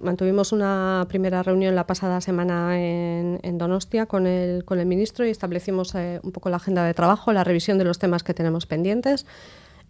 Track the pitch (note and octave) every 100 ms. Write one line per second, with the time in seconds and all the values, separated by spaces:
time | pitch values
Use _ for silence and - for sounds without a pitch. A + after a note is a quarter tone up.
0 | F3+ F3+ F#3 G3 G3 G#3+ G3 G3 F#3+ F#3
1 | F3+ F#3+ F#3+ F3+ F#3 F#3 F#3+ F#3 F3 F3+
2 | F#3+ F3+ F3+ F3 F3+ F3 F3 F3+ F3 F3
3 | F3 E3+ F3 F3+ - F3 E3+ F#3+ - A3+
4 | A3 G3 F#3 F3+ F3+ F3+ F3+ F#3 F3 F3+
5 | G#3+ - A#3 A3 F3+ F3 F3 F#3 F#3 F#3+
6 | F3 F3 F#3+ F3+ F#3+ F3 F#3+ F3+ E3+ E3+
7 | E3+ G3+ - G#3 E3+ E3+ F#3 G3 F3+ F3
8 | F#3 F3 E3+ E3 E3 E3 - D#3+ F#3 A3
9 | C4 C#4 - - - - - -